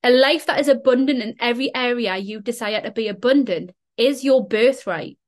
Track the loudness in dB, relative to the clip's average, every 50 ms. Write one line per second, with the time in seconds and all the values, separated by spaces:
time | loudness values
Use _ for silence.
0 | 4 4 4 6 4 4 2 0 0 -2 -2 0 2 2 2 2 4 2 2 2
1 | 2 0 0 -2 -4 -6 -6 _ -2 -2 -2 -2 -4 -4 -4 -2 -2 -2 -2 -2
2 | -2 -2 -4 -4 -6 -8 -10 -10 -8 -8 -8 -6 -6 -4 -4 -4 -6 -6 -6 -6
3 | -6 -6 -6 -2 0 2 4 4 2 2 -2 -6 -6 -12 -18 _ _ _ _ 0
4 | 0 0 0 0 2 2 4 4 2 0 0 2 2 2 2 0 -6 -8 -8 -8
5 | -8 -12 -16 _ _